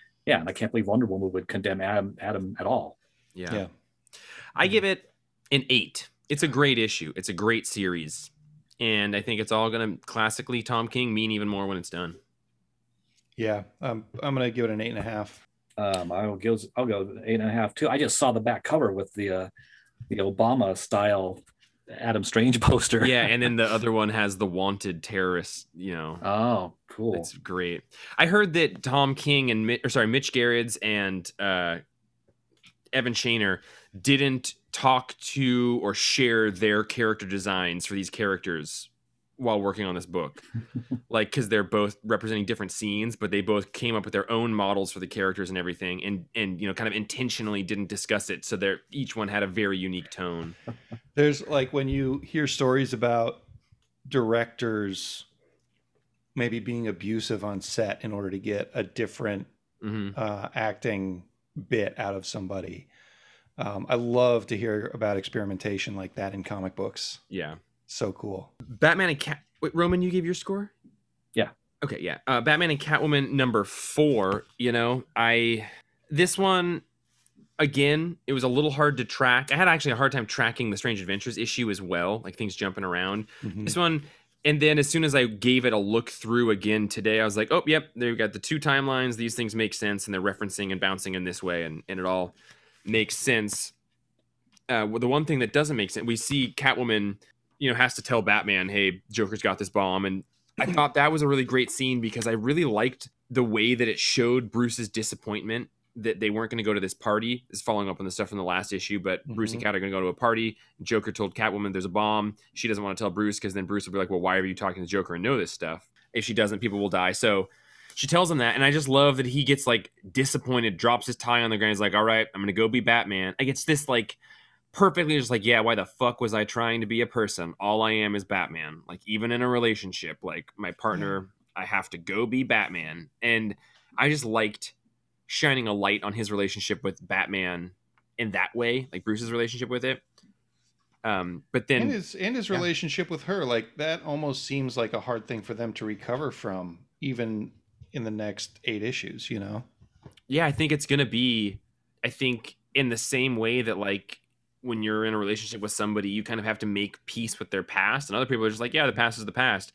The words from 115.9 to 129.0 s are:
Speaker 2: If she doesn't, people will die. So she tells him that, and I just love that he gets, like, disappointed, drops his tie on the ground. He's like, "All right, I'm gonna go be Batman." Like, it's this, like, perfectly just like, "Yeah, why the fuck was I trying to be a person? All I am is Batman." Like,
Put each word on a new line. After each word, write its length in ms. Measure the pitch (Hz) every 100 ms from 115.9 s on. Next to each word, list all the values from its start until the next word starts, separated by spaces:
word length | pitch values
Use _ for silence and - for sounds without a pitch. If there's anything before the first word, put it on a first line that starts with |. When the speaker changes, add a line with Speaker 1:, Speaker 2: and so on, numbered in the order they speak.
| _ _
Speaker 2:
If 100 | 117
she 100 | 107
doesn't, 260 | 110 104 104
people 200 | 117 101
will 100 | 101
die. 220 | 90 90
So 380 | 92 113 98 95 _ _ - - -
she 120 | 143
tells 220 | 170 175
him 60 | 151
that, 180 | 117 135
and 80 |
I 80 | 135
just 160 | 147 135
love 300 | 135 143 131
that 80 | 123
he 180 | 139
gets, 240 | 139 139 123
like, 240 | 113 - _ 92
disappointed, 680 | 127 135 143 127 123 113 82
drops 300 | 117 120 -
his 100 | 117
tie 240 | 120 120
on 80 | 113
the 80 | 107
ground. 140 | 107
He's 100 | 101
like, 140 | 104 104
"All 80 |
right, 240 | 113 113 110
I'm 60 | 95
gonna 120 | 101
go 160 | 95 113
be 100 | 120
Batman." 560 | 113 117 101 95 95 -
Like, 120 | 135
it's 160 | 135 -
this, 240 | 147 147
like, 260 | 120 107 - - - _ _ _
perfectly 460 | - 196 180 151 147
just 140 | 120
like, 120 | 117
"Yeah, 160 | 107 117
why 160 | 113 107
the 100 | 90
fuck 360 | - 123 120
was 120 | 117
I 120 | 110 107
trying 340 | 120 117 117
to 60 | 107
be 140 | 113
a 60 | 117
person? 480 | 120 104 - 85 -
All 220 | 101 110
I 100 | 110
am 220 | 110 104 101
is 80 |
Batman." 600 | 92 95 85 80 76 80 -
Like, 140 | 90